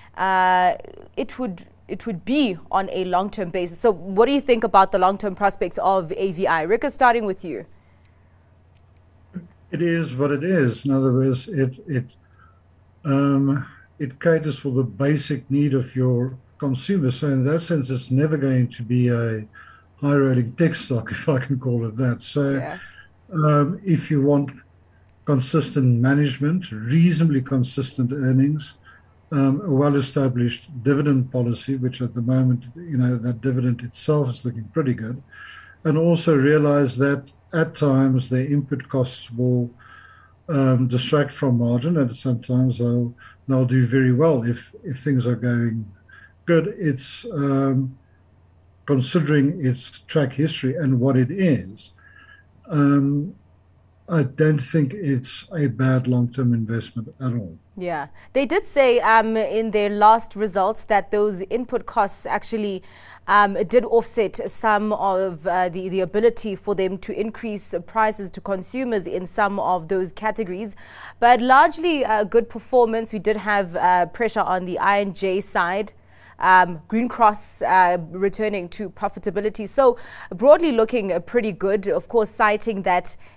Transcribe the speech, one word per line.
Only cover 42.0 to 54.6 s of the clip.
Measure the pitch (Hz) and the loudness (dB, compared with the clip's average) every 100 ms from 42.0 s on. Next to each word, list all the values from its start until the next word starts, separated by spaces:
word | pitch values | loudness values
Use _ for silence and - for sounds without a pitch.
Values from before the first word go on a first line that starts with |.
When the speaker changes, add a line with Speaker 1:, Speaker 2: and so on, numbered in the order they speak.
| 127 113 | 0 -2
Speaker 2:
sometimes | 131 117 - 127 131 110 | -4 -4 -2 0 0 0
they'll, | 120 120 120 120 - - - | 0 0 -2 -8 -20 -14 -2
they'll | 131 127 | 0 2
do | 131 120 | 2 2
very | 135 127 | 2 4
well | 123 160 139 | 4 4 2
if, | 117 117 - - | -2 -6 -8 -16
if | 196 127 | -12 -6
things | 151 131 120 | -2 0 0
are | 113 | -2
going | 120 120 117 113 104 - _ - - _ - | -2 0 -2 -4 -8 -16 _ -20 -20 _ 0
good. | 170 165 226 | 2 2 -4
It's, | 165 131 - - 240 | -4 -4 -6 -10 -8
um, | 165 139 135 139 131 131 - _ _ _ _ _ _ _ _ - | -4 0 0 2 0 -2 -8 _ _ _ _ _ _ _ _ -2
considering | 139 127 180 143 147 139 185 131 | 0 2 0 2 2 2 0 -2
its | 123 - - | -2 -8 -16
track | - 165 131 | -4 0 0
history | 135 156 160 131 131 | 0 -4 -2 -4 -2
and | 139 131 | 0 2
what | 131 131 | 2 2
it | 127 | 0
is, | 190 185 117 92 107 - _ - - - - _ _ - | 2 2 2 -2 -16 -20 _ -20 -20 -20 -20 _ _ -4
um, | 156 143 143 139 143 165 - _ _ _ _ _ _ - | 2 4 4 2 -2 -4 -12 _ _ _ _ _ _ -2
I | 170 | 0
don't | 127 - 156 | 0 2 2
think | 147 | 2